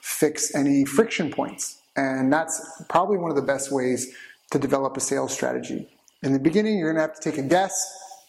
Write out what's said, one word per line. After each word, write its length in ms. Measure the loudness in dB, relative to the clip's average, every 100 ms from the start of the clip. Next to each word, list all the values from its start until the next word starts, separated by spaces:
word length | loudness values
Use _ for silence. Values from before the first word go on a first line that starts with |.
fix 540 | -8 0 0 0 -4
any 300 | 0 2 4
friction 460 | 2 2 2 2 -4
points. 500 | -2 -6 -6 -12 -12 _ -4
And 360 | -2 0 2
that's 500 | 2 0 -6 -10 -16 0
probably 300 | 2 4 0
one 120 | 0
of 60 | 0
the 60 |
best 280 | 0 -2 -2
ways 420 | -2 0 -2 -4 -12 -20 -20 _
to 80 | 0
develop 380 | 2 2 0 -2
a 40 |
sales 320 | -2 -2 -2
strategy. 540 | -2 -2 -2 -4 -8 -10 _ _ _
In 100 | 0
the 80 | 2
beginning, 380 | 4 4 2 0
you're 140 | 0
gonna 100 | 0
have 180 | -2 -2
to 100 | -6
take 80 | -4
a 80 | 2
guess 560 | 2 2 -2 -6 -10 -20 -20